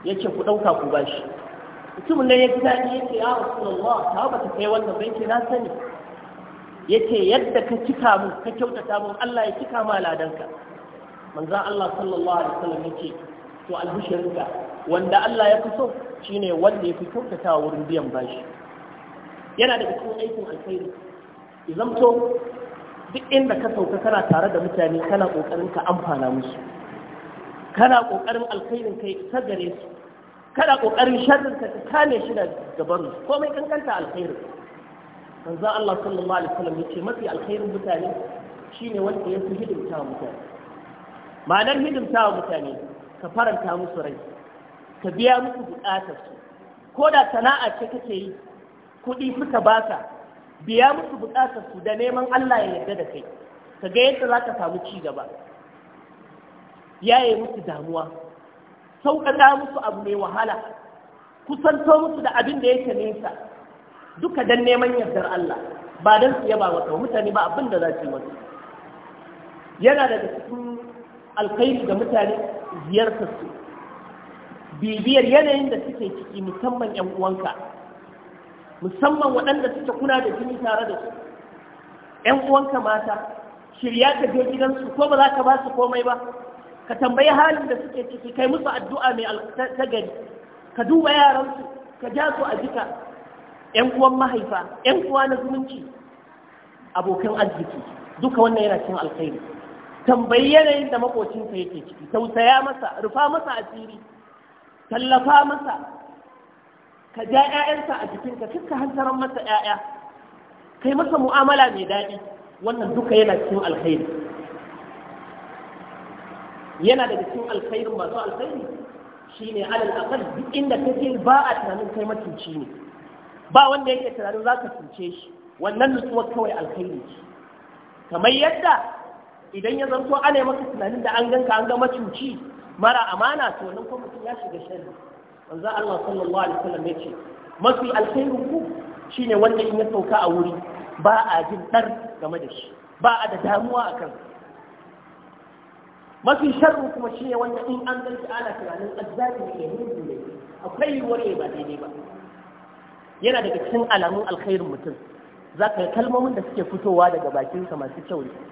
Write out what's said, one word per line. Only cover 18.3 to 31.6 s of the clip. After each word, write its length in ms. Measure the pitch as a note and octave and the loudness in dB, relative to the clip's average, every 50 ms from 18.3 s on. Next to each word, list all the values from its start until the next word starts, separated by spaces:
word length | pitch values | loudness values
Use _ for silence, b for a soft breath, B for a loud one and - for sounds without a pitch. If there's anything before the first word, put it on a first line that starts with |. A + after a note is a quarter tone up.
| A#2+ A#2 - - - - - - - - - - - - - - - - - - - - - - - | -8 -12 -12 -14 -16 -18 -18 -20 -20 -20 -20 -20 -20 -20 -20 -20 -20 -20 -18 -18 -18 -18 -18 -16 0
Yana 220 | - A#3 C4 B3 A3+ | 2 4 4 4 2
daga 200 | G#3 - - - | 0 -2 -4 -6
cikin 240 | - A3+ A3 A3 | -6 -6 -6 -6
aikin 240 | A3 A3+ A3+ A3 G3 | -6 -6 -6 -8 -8
alkhairi, 460 | - D#3+ - - G3 F#3+ F3+ F#3+ F#3 - - - - - - - - - - - - - - - | -8 -10 -12 -8 -8 -8 -6 -6 -8 -12 -14 -16 -18 -20 -20 -20 -20 -20 -20 -20 -20 -20 -18 -12
ya 120 | - D#3+ | -10 -4
zamto 640 | E3+ G#3+ - A#3 A#3 B3+ A#3+ A#3 A#3+ A#3+ - - - - - - - - - - - - - - - - - | -4 -2 -2 2 6 6 6 6 6 2 0 0 -2 -4 -6 -10 -12 -12 -14 -14 -16 -18 -18 -18 -18 -18 -10
duk 160 | F#3 - - - | -10 -10 -4 4
inda 240 | C#4 C4+ C4+ B3+ G#3 - | 4 4 4 4 0 0
ka 120 | - A3 | 0 -2
sauka 280 | - G#3 F#3 D#3+ - - | 0 0 0 0 -2 0
kana 240 | - A3 A3 G3 - - | 2 2 2 2 4 4
tare 240 | F3 D#3 - - - | 4 4 4 4 2
da 60 | E3+ | 0
mutane, 420 | F3 F3+ - F#3 E3+ D#3+ E3 E3 D#3+ - | 0 0 0 2 2 2 2 0 0 0
kana 160 | G3+ G3 F#3 F3 | 2 2 2 2
ƙoƙarin 460 | - D#3 D#3 - E3+ E3+ F3 F#3 - | 0 -2 -4 -4 -4 -4 -4 -4 -4
ka 80 | F3 | -4
amfana 480 | - - F3+ F3 - D#3+ D3+ C3+ C3 B2+ | 0 0 0 0 0 -2 -2 0 0 0
musu. 280 | C3 C3 B2 - - - - - - - - - - - - - - - - - - - - - - - - - - | 0 -2 -4 -6 -10 -12 -14 -14 -14 -16 -16 -16 -16 -16 -16 -16 -16 -18 -18 -18 -16 -16 -16 -16 -16 -16 -16 -10 4
Kana 320 | - A3+ B3+ C4 A#3+ A3+ | 6 8 8 8 6 4
ƙoƙarin 400 | - G3 G3 G3 A3 A#3 A#3 A#3 A#3 | 2 -4 -4 -2 -2 -4 -4 -4 -4
alkhairin 540 | G#3+ G3 - A#3 A#3 A#3+ A3+ G#3+ G3 - | -6 -8 -6 -6 -6 -6 -6 -6 -8 -6
kai 160 | - G3 F#3+ - - - | -8 -8 -8 -8 -10 -6
ta 100 | - B3+ | -6 -4
gare 280 | B3+ G#3 G3+ F3+ F3+ F3 - | -4 -4 -6 -4 -4 -6 -8
su. 120 | - - - - - - - - - - - - - - - - | -10 -14 -18 -18 -18 -20 -20 -20 -20 -20 -20 -20 -20 -20 -12 0
Kana 220 | - D#4 D#4 C4+ C4+ | 0 4 4 4 4
ƙoƙarin 480 | A#3 G#3+ A3 A3 B3+ B3+ B3+ A#3+ B3+ | 4 0 4 4 4 4 4 2 6
sharrin 340 | C4+ C#4+ C#4 - C4+ - | 6 6 6 6 -2 -6
ka 80 | - | -6